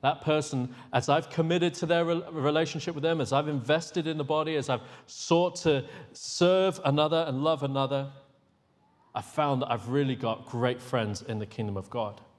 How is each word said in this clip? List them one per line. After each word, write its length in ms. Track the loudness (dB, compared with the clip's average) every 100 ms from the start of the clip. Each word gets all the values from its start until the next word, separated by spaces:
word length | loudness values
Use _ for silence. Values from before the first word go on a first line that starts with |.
That 180 | 0 0
person, 540 | 2 0 2 -2 -4 -8 -4
as 160 | -2 2
I've 220 | 0 0
committed 420 | -2 2 4 2 0
to 100 | 0
their 180 | 2
rel-, 260 | 2 0 -2
relationship 640 | -2 2 2 0 -2 -6
with 80 | -2
them, 200 | 0 0
as 100 | 2
I've 160 | 0 0
invested 580 | -2 2 0 2 -4 -2
in 120 | -2
the 60 |
body, 300 | 0 0 0
as 140 | -2 0
I've 140 | -2 -4 -20 -20
sought 500 | -14 2 4 4 0
to 220 | 2 2 0 -12 -18
serve 680 | -16 -10 2 6 6 4 2
another 400 | 0 2 4 2 0
and 160 | 0
love 200 | 0 0
another, 500 | 0 -2 0 -2 -4 -12 _ _ _ _ _ _ _ _ _
I've 100 | -10
found 380 | -8 -2 0 2
that 80 | 0
I've 160 | -4 -2
really 260 | 0 0
got 300 | -2 -4 -4
great 340 | -6 -2 0 0
friends 440 | -2 -2 0 -4
in 160 | -6 -6
the 80 | -6
kingdom 320 | -6 -6 -4
of 100 | -6
God. 320 | -6 -6 -8 -20